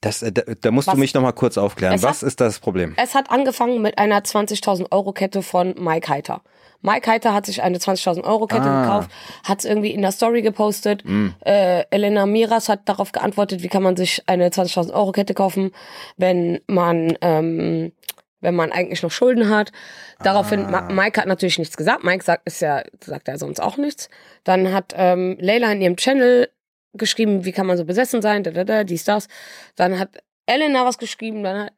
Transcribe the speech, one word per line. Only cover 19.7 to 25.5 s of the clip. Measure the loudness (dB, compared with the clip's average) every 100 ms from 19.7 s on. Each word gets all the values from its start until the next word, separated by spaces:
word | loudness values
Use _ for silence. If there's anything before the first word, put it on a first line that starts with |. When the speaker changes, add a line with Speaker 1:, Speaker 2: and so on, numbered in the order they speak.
| -8 -20 -20 -20 -4
Speaker 2:
Daraufhin, | 0 2 2 -2 0
Speaker 1:
Ah. | -4 -2
Speaker 2:
Ma-, | 0
Mike | 0 0
hat | 0
natürlich | 0 0 -2
nichts | -4 -2
gesagt. | 0 0
Mike | 0 -2 0
sagt, | -2 -2
ist | -4
ja, | -2 -2 -4 _
sagt | -14 -10 -8
ja | -8
sonst | -8 -4
auch | -4 -2
nichts. | -6 -6 -18 -20 -20 _
Dann | 0 2 2
hat, | 0 -4 0
ähm, | 2 2 0 -2
Leila | 0